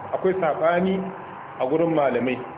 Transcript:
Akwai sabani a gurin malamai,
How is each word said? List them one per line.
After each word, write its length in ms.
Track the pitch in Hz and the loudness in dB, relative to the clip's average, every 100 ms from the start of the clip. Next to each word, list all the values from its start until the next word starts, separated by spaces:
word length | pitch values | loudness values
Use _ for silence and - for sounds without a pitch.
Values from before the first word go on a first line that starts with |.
| - | -6
Akwai 220 | - 190 190 | 0 0 2
sabani 560 | 165 131 156 175 190 190 185 - - - - - | 0 2 2 4 2 0 -4 -8 -12 -14 -12 -4
a 60 | 131 | 0
gurin 280 | 156 170 | 2 2
malamai, 440 | 151 139 120 127 123 - | 4 2 2 0 -2 -6